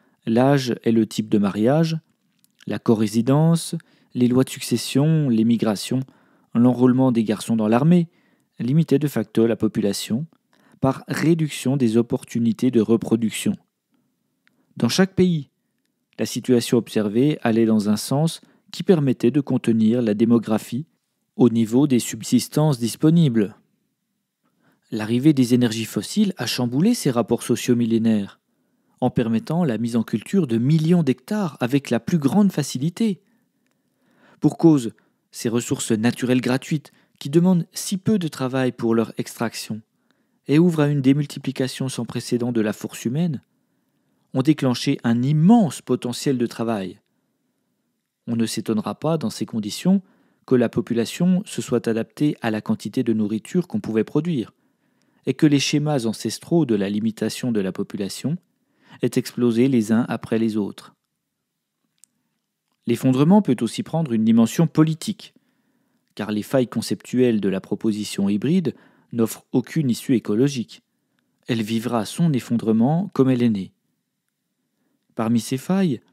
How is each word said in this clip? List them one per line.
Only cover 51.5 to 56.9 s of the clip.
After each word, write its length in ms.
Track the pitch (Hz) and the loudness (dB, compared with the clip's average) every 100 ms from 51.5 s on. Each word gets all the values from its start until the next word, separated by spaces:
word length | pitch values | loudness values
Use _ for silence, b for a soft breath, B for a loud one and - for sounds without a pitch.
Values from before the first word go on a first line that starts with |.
| - | -10
soit 280 | - 120 117 | -4 -2 -2
adaptée 480 | 110 107 - 147 - | -4 -6 -4 -4 -2
à 120 | 117 | -4
la 80 | 107 | -4
quantité 420 | - 107 110 135 | -4 -6 -4 -4
de 100 | 117 | -2
nourriture 540 | 110 101 107 - 180 - | -2 -2 -4 -4 -4 -2
qu'on 140 | 107 | -6
pouvait 240 | 104 110 | -2 -2
produire, 480 | 104 151 170 143 101 _ _ _ _ _ _ _ | 0 -2 -2 -4 -6 _ _ _ _ _ _ _
et 100 | - | -6
que 120 | - 151 | 2 2
les 120 | 143 | 2
schémas 480 | - 147 151 143 113 | 2 -2 0 -2 -2
ancestraux 600 | - 113 - - 170 131 | -4 -8 -8 -2 0 2
de 100 | 104 | 0
la 120 | |
limitation 640 | 98 | 0